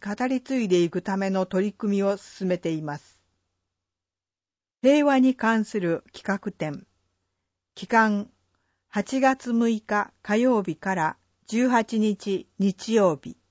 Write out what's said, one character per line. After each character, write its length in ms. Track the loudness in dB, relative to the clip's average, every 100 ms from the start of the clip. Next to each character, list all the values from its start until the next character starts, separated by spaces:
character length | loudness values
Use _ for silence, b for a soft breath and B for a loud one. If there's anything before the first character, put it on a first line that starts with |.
語 240 | -8 -6 -2
り 140 | -2
継 140 | -2 -4
い 60 | 2
で 160 | 2
い 60 | 2
く 120 | -2
た 140 | -4 -4
め 140 | -2
の 160 | -2 -2
取 220 | -2 -2
り 60 |
組 240 | -4 -2 0
み 60 |
を 140 | 0 -2
進 300 | -8 -8 -4
め 100 | -2
て 140 | -2
い 100 | -6
ま 160 | -6 -12
す。 180 | -16 _ _ _ _ _ _ _ _ _ _ _ _ _ _ _ _ _
平 220 | 4 4
和 140 | 4 4
に 160 | 4
関 320 | 2 0 0 -2
す 140 | -2
る 240 | -2 -4 -6
企 100 | -12 -6 -6 -6
画 60 |
展。 340 | -8 -8 -8 -14 _ _ _ _ _ _ _ _
期 140 | -20 -2
間、 420 | 2 2 0 -6 _ _ _ _ _ _
八 320 | -6 -4 0
月 320 | 2 0 -2
六 160 | 0 0
日 460 | -2 -2 -4 -4 _
火 140 | -4 0
曜 260 | 2 2
日 140 | 0 -6
か 180 | -4
ら 240 | -2 -2 -4 _ _ -6
十 200 | 0 2
八 320 | 2 0 0
日 480 | 0 -2 -4 -6 -6 -2
日 340 | -2 -2 -2
曜 260 | 2 2 0
日。 140 | -8 -18 _